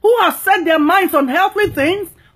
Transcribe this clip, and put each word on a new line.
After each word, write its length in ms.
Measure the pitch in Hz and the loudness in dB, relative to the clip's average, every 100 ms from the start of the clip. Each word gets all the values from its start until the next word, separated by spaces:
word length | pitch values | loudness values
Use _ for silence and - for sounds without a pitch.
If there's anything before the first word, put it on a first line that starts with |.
who 160 | 415 480 | 2 2
have 160 | 370 - | 2 -2
set 280 | - 403 | 0 0
their 140 | 339 320 | 2 0
minds 360 | 294 370 370 | 2 2 2
on 140 | 311 277 | 0 0
earthly 420 | 285 381 392 415 | 0 -2 0 -4
things, 400 | - 277 392 392 - _ | -2 -2 -2 -8 -16 _